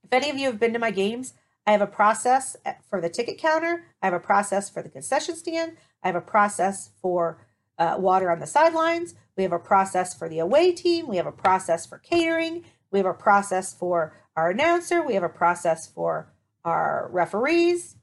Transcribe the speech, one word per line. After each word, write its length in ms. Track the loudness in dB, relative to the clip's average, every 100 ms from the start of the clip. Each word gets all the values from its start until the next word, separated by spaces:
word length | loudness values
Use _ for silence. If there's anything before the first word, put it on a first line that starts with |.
If 80 | _
any 180 | 0 0
of 80 | -2
you 80 | -4
have 140 | 0
been 120 | -2
to 60 | 0
my 140 | -2
games, 420 | 0 -2 -4 -10 _ _ _ 0
I 60 |
have 100 | 2
a 40 | 2
process 680 | 2 2 4 2 2 0 -10 -10 -10 _
for 100 | -4
the 80 | -4
ticket 260 | -4 -6 -2
counter. 480 | 0 2 0 -4 -8 _
I 60 | -2
have 80 |
a 60 | -2
process 500 | 2 2 2 -2 -4
for 120 | -12
the 60 | -14
concession 480 | -14 -2 -2 -2 -8
stand. 400 | -6 -6 -6 -10 _ _
I 60 | -4
have 80 | -4
a 60 |
process 720 | 0 2 2 0 -2 -2 -14 _
for, 420 | -2 0 -2 -4 _ _ _ -2
uh, 200 | -2 0
water 320 | 2 2 2
on 80 | -2
the 80 | 0
sidelines. 680 | 2 2 2 0 -2 -6 -14 _ -4
We 60 |
have 100 | -2
a 60 | -2
process 560 | 2 2 2 -2 -4
for 140 | -6 -8
the 100 | -4
away 340 | 2 4 4
team. 340 | 2 0 -2 -2
We 120 | -4
have 80 | -4
a 60 |
process 520 | -2 2 2 0 -4
for 140 | -4 -20
catering. 680 | _ 0 2 0 -2 -6 -14 _ _
We 80 | -2
have 80 | 0
a 60 |
process 600 | 0 4 4 4 -4 -4
for 400 | -8 -2 -2 -2 -8 _
our 160 | -2 0
announcer. 520 | 2 2 2 0 -2
We 100 | 0
have 100 | -2
a 60 | -2
process 580 | 0 0 2 -2 -2 -6
for 460 | -6 -4 -4 -8 _ _ _
our 440 | -4 -2 0 -2 -4
referees. 840 | -2 -2 0 0 2 2 0 -6 -20